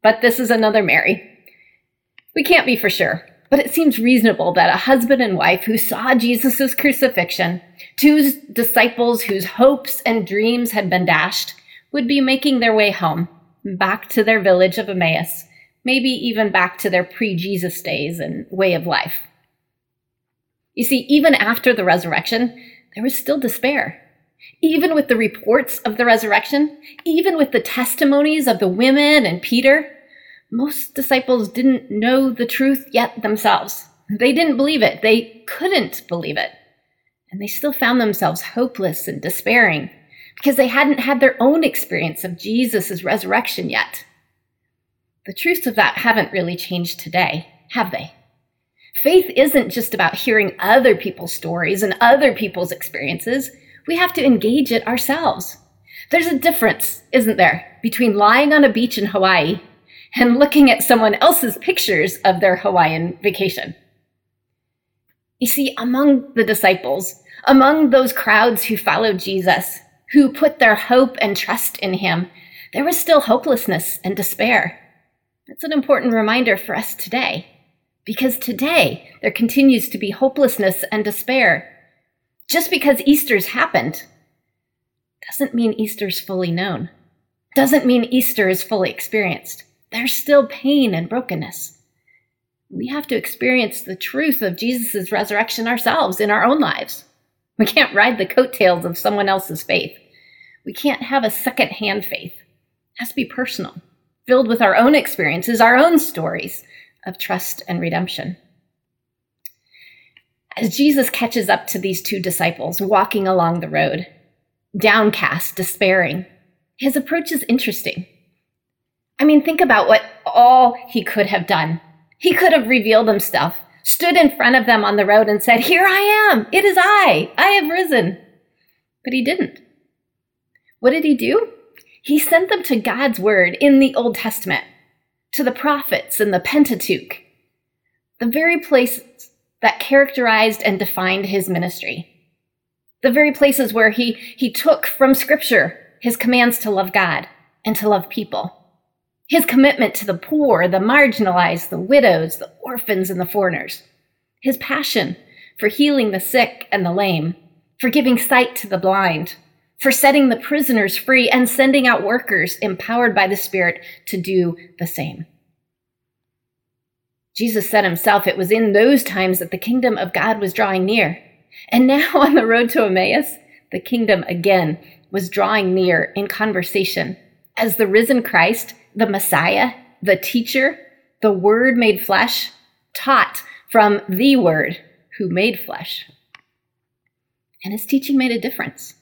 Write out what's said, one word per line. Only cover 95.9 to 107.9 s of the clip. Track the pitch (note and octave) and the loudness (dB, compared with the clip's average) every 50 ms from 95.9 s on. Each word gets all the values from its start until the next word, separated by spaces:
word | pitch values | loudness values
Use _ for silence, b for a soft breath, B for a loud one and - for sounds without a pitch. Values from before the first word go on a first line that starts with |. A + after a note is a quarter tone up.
| - E4 C#4 G3 F3+ - | 0 0 0 -2 -2 -2
in | G#3+ G#3 | -2 0
our | G#3 G#3+ - | 0 2 2
own | A#3 C#4 D#4+ | 2 2 2
lives. | C#4 D#3+ - - - - - - - _ _ _ _ _ _ _ _ _ _ - | 0 -2 -2 -6 -8 -12 -14 -18 -18 _ _ _ _ _ _ _ _ _ _ 0
We | A3 | 0
can't | G#3+ - D#4+ C#4 - - | 2 4 2 0 2 2
ride | G3+ G#3 B3 B3 G#3 | 2 2 2 2 -2
the | F#3+ | -4
coattails | F3+ - - C4 B3+ - - G#3 F3+ F3 E3+ E3+ | 0 2 2 2 2 2 2 4 4 4 2 -2
of | F3 E3+ - | -6 -8 -4
someone | - G#3 G#3 G3+ G3+ G3 | -2 -2 0 0 0 0
else's | F#3+ F#3+ F#3 - D#3+ D#3 - | 0 -2 -2 -6 -12 -12 -6
faith. | - - F3 - - - - _ b b b b b b b b b b b b | -4 -4 -2 -2 -6 -12 -18 _ b b b b b b b b b b b b
We | - - | -16 -14
can't | - - D4 C4+ - | -4 -4 -4 -4 -4
have | B3 - C4+ C#4 A#3 | -6 -4 -4 -2 -2
a | G#3+ | -2
secondhand | A3 - - B3+ - - - - - - G#3+ G#3 G3 G#3 G3 | -4 -4 -6 -6 -2 -2 -2 -2 -2 -8 -6 -6 -6 -6 -8
faith. | - - - - E3+ - | -8 -12 -12 -12 -14 -18
It | - _ _ _ _ _ _ _ _ _ _ _ - | -20 _ _ _ _ _ _ _ _ _ _ _ -14
has | A#3+ - | -14 -10
to | - | -6
be | - E3 | -8 -8
personal, | - - - - - - - F#3 - - - _ _ _ _ _ _ _ _ _ - | -8 -6 -8 -8 -8 -8 -10 -10 -12 -12 -18 _ _ _ _ _ _ _ _ _ 0
filled | B3+ B3+ C4+ A3 | 2 2 2 2
with | A#3 A#3 | 0 2
our | A#3+ G3 F#3 | 2 4 4
own | - A#3 C4 D4+ | 4 4 6 4
experiences, | D4 - - - - F3 D3+ D3 E3+ F#3 - A#3 G#3+ | 4 2 -2 -6 -4 -4 -2 -2 -4 -4 -2 2 4
our | A#3 A3+ A#3+ | 4 4 6
own | B3+ D4 E4+ E4+ D4+ | 6 6 6 4 4
stories | - - - - D#3+ - E3 - - - - - b b b b b b b b - | 2 0 -8 -6 -6 -6 -6 -8 -10 -12 -14 -16 b b b b b b b b -16
of | F#3 F3+ - | -16 -12 -12
trust | - - F#3+ F3+ - - - - - - | -8 -6 -6 -6 -6 -8 -12 -14 -10 -8
and | F#3 E3+ | -6 -4
redemption. | E3+ E3+ | -4 -4